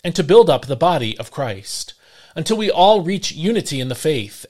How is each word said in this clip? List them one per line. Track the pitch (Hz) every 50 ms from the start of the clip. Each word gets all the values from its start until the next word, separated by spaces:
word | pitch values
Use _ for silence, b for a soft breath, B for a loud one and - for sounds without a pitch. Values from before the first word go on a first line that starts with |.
| -
and | 175 165
to | - 160
build | 139 185 233 233
up | 170 139 120 -
the | 123 135
body | 117 151 180 175 147 120 110 110
of | - 110 -
Christ, | - - 135 117 101 95 104 - - - - - - b b b b b b b b
until | 165 160 - 220
we | 214 214 202
all | - 175 180 202 220 208
reach | 165 170 202 185 - -
unity | - 151 160 202 233 214 - - - 135
in | 127 131
the | 127
faith | - - 156 151 123 101 104 - - -